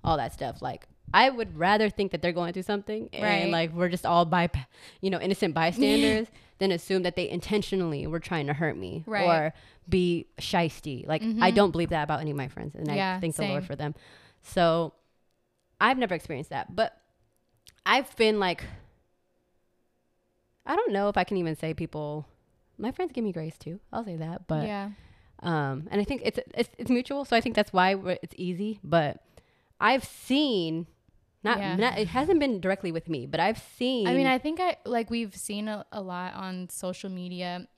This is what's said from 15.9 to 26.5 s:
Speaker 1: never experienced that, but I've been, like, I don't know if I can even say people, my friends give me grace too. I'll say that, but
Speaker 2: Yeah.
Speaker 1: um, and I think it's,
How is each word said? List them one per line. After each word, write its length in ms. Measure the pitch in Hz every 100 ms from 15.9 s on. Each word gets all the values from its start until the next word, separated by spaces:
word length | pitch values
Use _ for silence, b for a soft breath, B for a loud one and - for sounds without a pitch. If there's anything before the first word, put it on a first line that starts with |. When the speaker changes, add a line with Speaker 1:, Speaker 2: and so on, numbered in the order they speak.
| 262
Speaker 1:
never 160 | 240
experienced 360 | 170 - 139 147
that, 240 | 139 -
but 220 | 175 226 _ _ _ _ _ _ _ - _
I've 320 | - 240 269 -
been, 240 | 220 214
like, 240 | 185 170 - - - _ _ _ _ _ _ _ _ _ _ _ _ _ _ _ _ _
I 100 | -
don't 180 | 349 466
know 160 | 196 202
if 80 | 202
I 80 |
can 120 | 180 196
even 200 | 170 156
say 180 | 160
people, 520 | 156 165 151 147 151 147 _ _ _ _ -
my 120 | 220
friends 220 | - 370
give 120 | -
me 80 | 214
grace 240 | 170 160 -
too. 240 | - 175 -
I'll 120 | 220
say 120 | 220 165
that, 300 | 160 175 180
but 160 | 156 214
Speaker 2:
Yeah. 240 | 202 196 202 b b b -
Speaker 1:
um, 460 | - 160 139 135 156
and 100 | 202
I 40 |
think 180 | 202 262
it's, 140 | - - -